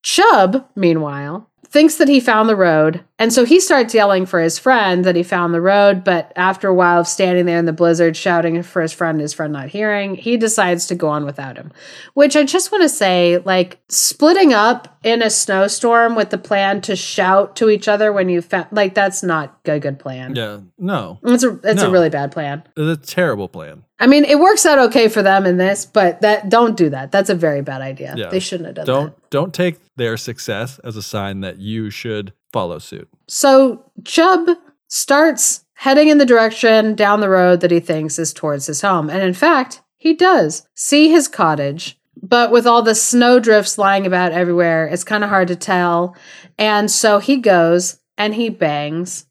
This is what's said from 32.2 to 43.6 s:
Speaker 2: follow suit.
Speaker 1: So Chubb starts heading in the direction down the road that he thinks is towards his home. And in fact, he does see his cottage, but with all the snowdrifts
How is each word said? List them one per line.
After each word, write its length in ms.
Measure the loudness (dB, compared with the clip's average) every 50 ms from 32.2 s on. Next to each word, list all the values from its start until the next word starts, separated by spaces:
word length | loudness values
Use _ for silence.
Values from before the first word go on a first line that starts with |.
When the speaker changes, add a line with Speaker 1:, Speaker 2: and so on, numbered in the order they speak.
| -8 -12 _ _ _ _ -6
Speaker 2:
follow 240 | -6 -6 -6 -8
suit. 320 | -12 -14 -18 -20 -20 -20 _ _ _ _
Speaker 1:
So 600 | _ -6 0 2 4 6 6 4 2 0 -6 _ _ _ -20 -16
Chubb 440 | -4 0 2 4 4 2 2 2 -2 -2 -2 _ _ _ _ _
starts 800 | _ -8 -8 -2 0 2 2 2 2 0 0 -2 -4 -4 -6 _ _ _
heading 360 | -4 0 2 4 6 6 6
in 100 | 6 4
the 60 | 6
direction 640 | 6 4 4 4 2 -2 0 2 4 4 4 2 0 0
down 280 | 0 0 2 2 0
the 80 | 2 2
road 320 | 2 4 4 4 4 2
that 100 | 2 0
he 80 | 0 0
thinks 400 | 0 -2 -4 -4 -4 -6 -6 -6
is 140 | -8 -8 -8
towards 340 | -6 -6 -6 -6 -6 -6
his 140 | -8 -8 -4
home. 280 | -2 -2 0 0 -2 -4
And 140 | -4 -2 -2
in 100 | -2 -2
fact, 480 | 0 2 2 2 0 -2 -6 -12 _ _ _ _
he 180 | _ _ -2 0
does 540 | 2 2 2 4 2 2 -2 -4 -10 _ _ _
see 340 | -10 -4 0 2 4 4 6
his 180 | 4 4 2
cottage, 720 | 0 -2 -2 0 0 0 -2 -4 -6 -8 -10 -12 -16 -16 _ _ _ _ -20
but 300 | -4 0 2 2 2 2
with 160 | 0 0 2
all 160 | 4 2 4 2
the 100 | 2 0
snowdrifts 840 | 0 -2 0 2 2 4 4 4 4 4 4 4 4